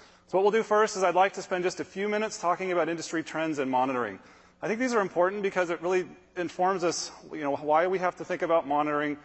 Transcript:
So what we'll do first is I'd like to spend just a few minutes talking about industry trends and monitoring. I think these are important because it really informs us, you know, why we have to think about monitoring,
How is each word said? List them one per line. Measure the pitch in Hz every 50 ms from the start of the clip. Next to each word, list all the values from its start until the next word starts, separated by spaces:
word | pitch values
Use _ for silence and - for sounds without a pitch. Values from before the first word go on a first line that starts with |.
| - - - - _
So | - -
what | 185 196
we'll | 208
do | 196 226
first | 214 - 208 208 220 208 208
is | 190
I'd | 190 180 170
like | 180 196 196 -
to | 196
spend | 175 - 190 180 175
just | 180 170 -
a | 143
few | - - 185 202
minutes | 208 208 214 220 208 - -
talking | - 175 175 - 190 185
about | 180 175 156
industry | 156 170 160 156 - - 160 156
trends | - - 156 160 160 151
and | 139 135 131
monitoring. | 131 127 127 135 131 123 117 104 95 - - - - - - - _ - -
I |
think | 160 220 226
these | 254 254 240
are | 220
important | 196 170 - 170 175 185 202 208
because | 196 196 - 185 180 165
it | 175 151
really | 160 180 185 185 175 135 - - - _ -
informs | 180 175 160 - - 180 185 196 180 170
us, | 165 147 - - - - - - 151 156
you | 156
know, | 151 143 139
why | 143 151 147 151 160 175
we | 185 190
have | 175 180 175 -
to | - 160
think | - 180 - 180
about | 160 165 165 -
monitoring, | 135 147 147 151 151 147 147 151 147 147 143